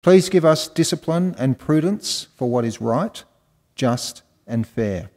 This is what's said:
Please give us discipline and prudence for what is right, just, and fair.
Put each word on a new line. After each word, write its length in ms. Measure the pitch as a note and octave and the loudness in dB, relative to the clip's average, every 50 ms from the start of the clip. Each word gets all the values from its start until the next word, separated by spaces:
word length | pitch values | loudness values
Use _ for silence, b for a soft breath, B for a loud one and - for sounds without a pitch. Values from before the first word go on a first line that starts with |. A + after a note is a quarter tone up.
Please 280 | - F3 F#3 F#3+ F#3 - | 6 6 6 6 6 4
give 160 | - F3+ D#3+ | 0 4 4
us 200 | D#3+ D#3 D#3 - | 4 2 2 -2
discipline 680 | - - E3 D#3+ - F3+ - - - D#3+ E3+ F3+ F#3 E3+ - | -6 -2 -2 0 0 -2 -6 -4 -4 -2 -2 -2 -2 -4 -2
and 200 | B2+ C3+ B2+ - | -2 -2 -2 -2
prudence 680 | - - D3+ D#3 D3+ F#3 G#3 G#3 - - - - - _ _ | 0 0 0 2 2 0 -4 -4 -6 -8 -8 -8 -10 _ _
for 160 | _ B2+ B2 | _ -4 -2
what 140 | A#2+ B2 A#2 | 0 0 -2
is 160 | A#2 A2 - | -2 -4 -4
right, 420 | A#2 A2+ A2+ C#3 F#3+ A3+ - - - _ _ _ _ _ _ _ _ _ _ | -4 -2 -2 -2 -2 -4 -8 -16 -20 _ _ _ _ _ _ _ _ _ _
just, 460 | - C3+ A#2+ A#2+ B2+ - - - - _ _ _ _ _ | -4 -2 -2 -2 -2 -6 -12 -14 -16 _ _ _ _ _
and 200 | - A#2 A2+ A2 | -6 -4 -4 -4
fair. 440 | - _ A#2+ A2+ G#2 F#2+ F2 - F#2+ _ | -4 _ -4 -2 -2 -4 -6 -8 -12 _